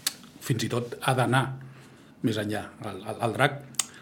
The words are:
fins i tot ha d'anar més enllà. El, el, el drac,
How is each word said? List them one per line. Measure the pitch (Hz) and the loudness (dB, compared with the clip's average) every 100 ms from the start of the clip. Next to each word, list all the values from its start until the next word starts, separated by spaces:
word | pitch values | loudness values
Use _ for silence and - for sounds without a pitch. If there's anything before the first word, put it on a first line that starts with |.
| - - - - | -6 -6 -10 -8
fins | - 110 107 | -2 0 0
i | |
tot | 120 120 - | -2 -2 -2
ha | - | 2
d'anar | 131 117 131 127 - - - - - - - | 4 6 4 2 -4 -12 -16 -20 -20 -20 -2
més | 127 107 | 0 2
enllà. | 104 104 - - | 0 -2 -4 -8
El, | 107 95 | -8 -8
el, | 107 110 | -8 -2
el | 120 104 | 0 4
drac, | 143 - - - - - | 2 2 -6 -6 -6 -10